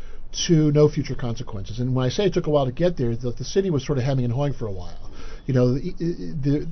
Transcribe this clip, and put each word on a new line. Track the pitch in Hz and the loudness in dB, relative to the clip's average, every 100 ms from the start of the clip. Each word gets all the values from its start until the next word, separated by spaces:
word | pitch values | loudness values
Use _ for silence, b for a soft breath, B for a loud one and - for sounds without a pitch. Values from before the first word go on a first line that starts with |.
| b b - - - | b b -6 -4 2
to | 160 151 | 4 6
no | 147 151 | 6 4
future | 151 135 | 4 -4
consequences. | 127 120 113 131 104 98 101 | -4 -4 -4 -6 -8 -6 -4
And | 123 127 | -2 0
when | 127 | 0
I | |
say | - 202 | 2 0
it | |
took | 175 160 | 0 2
a | |
while | 147 131 | 2 2
to | |
get | 123 175 170 | 2 0 2
there, | 120 113 | 0 0
the, | 123 | -2
the | 117 | -4
city | 127 202 196 | 0 0 2
was | 147 - | 0 0
sort | 147 | 0
of | |
hemming | 123 135 123 | 2 2 0
and | |
hawing | 120 143 | 0 0
for | - 110 | -2 -4
a | |
while. | 95 - - - B B B - | -6 -6 -8 -8 B B B 0
You | |
know, | 127 123 135 | 4 4 2
the, | 175 - | -2 -2
the, | 165 180 170 160 135 147 160 | -4 -4 -6 -2 0 0 -2